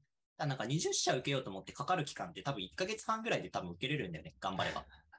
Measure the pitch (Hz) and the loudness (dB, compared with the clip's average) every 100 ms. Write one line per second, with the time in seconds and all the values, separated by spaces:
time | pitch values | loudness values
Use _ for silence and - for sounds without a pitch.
0 | _ _ _ - 147 135 110 151 392 381 | _ _ _ -2 0 0 0 2 4 4
1 | - 131 139 135 - 95 - - 139 180 | 4 2 2 0 0 -6 -8 -6 0 2
2 | 135 - 92 95 139 110 92 - 190 220 | 2 -2 -6 -4 -4 -4 -6 -4 0 2
3 | - 220 226 139 90 101 90 87 131 143 | 2 0 2 0 0 -2 -4 -4 -2 0
4 | 98 80 85 - 95 92 87 - - - | -2 -6 -10 -4 -2 0 0 0 -6 -20
5 | _ | _